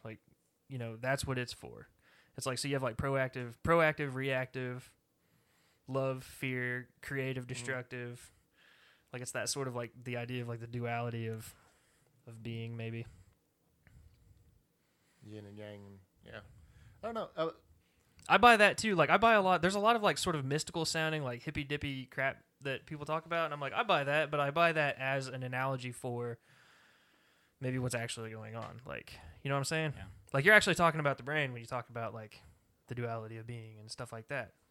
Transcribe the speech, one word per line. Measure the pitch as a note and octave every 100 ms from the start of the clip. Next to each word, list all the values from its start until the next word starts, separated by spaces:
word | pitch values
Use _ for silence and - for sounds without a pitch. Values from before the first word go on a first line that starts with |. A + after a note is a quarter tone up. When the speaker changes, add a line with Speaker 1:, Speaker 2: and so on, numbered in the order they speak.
Speaker 1:
like, | A2+ A2 _ _ _ _ _
you | C3
know, | A#2 A2+
that's | B2+ C3+ -
what | B2+
it's | B2
for. | - B1 A1 - _ _ _ _ -
It's | C3+
like, | B2
so | C#3+
you |
have, | C#3
like, | C3 A2+
proactive, | C#3+ C3+ C3 B2+ A#2+ A2+
proactive, | D#3 E3+ D#3 D3+ C#3+
reactive, | C3 C3+ C3 B2+ C3 B2+ B2 - _ _ _ _ _ _ _ _ _ -
love, | C3+ C3+ C3
fear, | - - C3+ B2+ B2 B2 B2 _
creative, | - C#3 C3 C3
Speaker 2:
Mm-hmm. | B2
Speaker 1:
destructive. | B2 A#2+ B2+ A#2+ B2 A#2+ A#2+ - _ _ _ - _ _ _ _
Like, | B2
it's | B2
that | B2+ G#2
sort | C#3 C3+
of, |
like, | A#2+ A#2+ B2+
the | B2 A#2+
idea | A#2+ B2+
of, | A#2+
like, | A#2
the | A#2
duality | A#2+ A#2 A#2 A#2+ A#2 A2+
of, | A2 - - _ _ _ _ _ _ -
of | A2+
being, | A2+ A2+ A#2 A#2
maybe. | A2+ A2+ A2+ - - _ _ _ _ _ - - - _ - - _ _ _ _ _ _ _ _
Speaker 2:
Yin | G#2+ G#2+ G2+
and | G#2
yang, | G#2 G#2 G2+
and, | G2 F#2+ _ -
yeah. | A2+ - - - - - -
I | A3
don't |
know. | A3+ F3 -
Uh, | D#3+ - _ _ _ _ _ _ -
Speaker 1:
I | F#3+
buy | A#3+ A3+
that | G3+ C3
too. | A3+
Like, | F3+ C#3+
I | F#3+
buy | A3+
a | G#3+
lot. | F#3+ F3
There's | E3+
a | G3+
lot | G#3 A#3
of, |
like, | G#3 D3
sort | F#3 D#3
of |
mystical | C3 D3 - E3+
sounding, | D#3 E3 D#3+ D#3
like, | C3+ A#2+
hippy | - D3+
dippy | C#3 D3 C#3+ C3+ B2
crap | - C3+ C3 _ _
that | C#3+ - -
people | D#3
talk | D3 D#3+ E3
about, | E3+ D#3+
and |
I'm | D3
like, | C#3
I | G2
buy | A3+ E3
that, | C#3 D3+ D3
but | D3
I | C#3+
buy | D3+ E3+
that | D#3+ C#3+ -
as | C3 C3+ C3
an | B2+
analogy | B2+ B2+ C3+ C3+ B2
for | A#2+ C3 A#2+ A#2+ A#2 _ - - - - _ _ _ _ _ _ _
maybe | C3 B2+
what's | B2
actually | A#2+ A#2 - A2+
going | A2 A2 A2+
on. | - - -
Like, | C2 - - - -
you | C#3
know | C#3
what |
I'm |
saying? | C3+ D#3+ D#3 -
Speaker 3:
Yeah. | - - -
Speaker 1:
Like, | - E3
you're |
actually | G#3+ G3 E3+
talking | E3+ D#3
about | C#3+ C3+
the |
brain | C3 D#3 C3+
when | A#2+
you | A#2
talk | B2+ -
about, | A#2 A2+
like, | A2+ G#2+ - - - _ _ _
the |
duality | B2 A#2 A2+ A2 A2+
of | A2+
being | A#2 A2 G#2+
and | A2
stuff | - A#2+
like | A2+ A2+
that. | C#3+ G2+ _ _